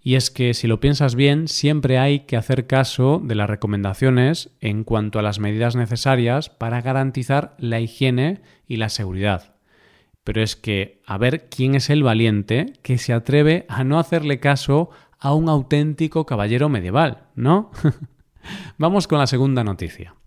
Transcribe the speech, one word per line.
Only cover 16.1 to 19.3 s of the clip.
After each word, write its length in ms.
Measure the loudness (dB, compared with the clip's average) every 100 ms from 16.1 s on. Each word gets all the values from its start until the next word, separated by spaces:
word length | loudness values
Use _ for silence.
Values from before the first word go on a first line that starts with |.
| -2 -2
caballero 440 | -2 0 0 0
medieval, 580 | 0 -2 0 0 -2 _ -2
¿no? 340 | 2 2 0 -2
<laughs> 960 | -2 -2 -14 _ _ _ -16 -16 -16 -2
Vamos 280 | 0 0 2
con 120 | 0
la 80 |
segunda 360 | 2